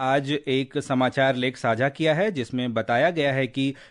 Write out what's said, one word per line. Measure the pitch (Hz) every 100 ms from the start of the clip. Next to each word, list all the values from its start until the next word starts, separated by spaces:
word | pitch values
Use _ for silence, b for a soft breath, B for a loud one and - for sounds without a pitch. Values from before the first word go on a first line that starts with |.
आज | 131 139 139
एक | 143 143 131 131 147
समाचार | - 127 127 131 135 127
लेख | 127 123
साझा | 120 113 139
किया | 135 156
है, | 156 214
जिसमें | 156 117 127 123
बताया | 113 107 120 160
गया | 165 143
है | 135 127
कि | 135 135 139 B